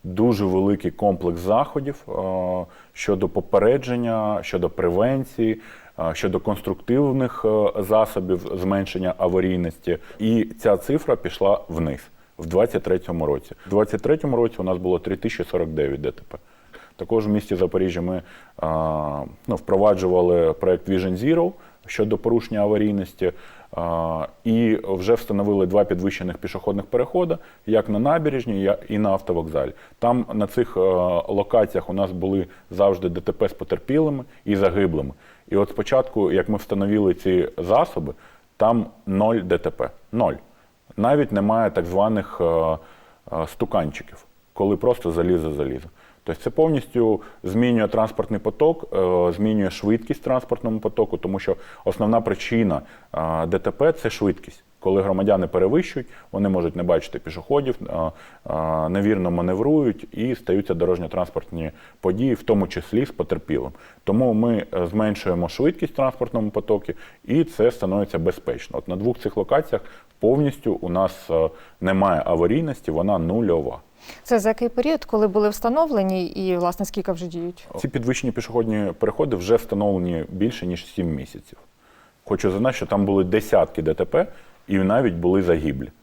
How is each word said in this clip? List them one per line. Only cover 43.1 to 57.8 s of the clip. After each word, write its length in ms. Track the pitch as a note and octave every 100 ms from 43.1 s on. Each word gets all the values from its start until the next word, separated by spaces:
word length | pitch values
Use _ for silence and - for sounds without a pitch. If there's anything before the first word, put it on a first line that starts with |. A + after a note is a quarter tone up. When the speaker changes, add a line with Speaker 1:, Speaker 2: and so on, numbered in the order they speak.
| _ - E2 D#2+
Speaker 1:
стуканчиків, 800 | - - G2+ D2+ - - - - _ _
коли 240 | - G2+ G2+
просто 340 | A#2+ A#2+ E2+
залізо-залізо. 760 | E2 F2 F2 D#2+ D2 C#2 B1+ D#2+ _ - _
Тобто 180 | - -
це 80 | B2+
повністю 720 | - D#3+ D3 - A#2+ A2+ G#2 - -
змінює 440 | F2 G#2 B2 A#2 G#2+
транспортний 520 | A2+ A2 - - G#2
поток, 460 | A2 - D#3 E3 -
е, 380 | - F#2 F2+ F2
змінює 380 | F2 G#2+ G#2+ F#2+
швидкість 540 | - G#2+ A#2 - -
транспортному 560 | - B2+ - A#2+ A#2 A2
потоку, 380 | - - G#2+ F2
тому 220 | F#2+ F#2+
що 160 | - F#2 - - -
основна 360 | - G#2+ A2+
причина, 600 | A2 F#2+ - A#2 G#2 D2+ - - _
е, 320 | D2+ D#2+ D#2+ E2
Д 140 | F#2
Т 120 | G#2+
П — 200 | - D3+
це 160 | D#3+ A2+
швидкість. 540 | - G2+ F2+ - - _ _
Коли 220 | F#2+ G2
громадяни 460 | F#2+ F#2+ G2+ G#2+ -
перевищують, 600 | - F#2+ D3+ F#3 C#3 A#2+ - -
вони 180 | F#2+ G2+
можуть 260 | F#2 E2+ F2+
не 80 |
бачити 360 | F2 E2 - -
пішоходів, 560 | - F2 - C#3 C3+ A#2+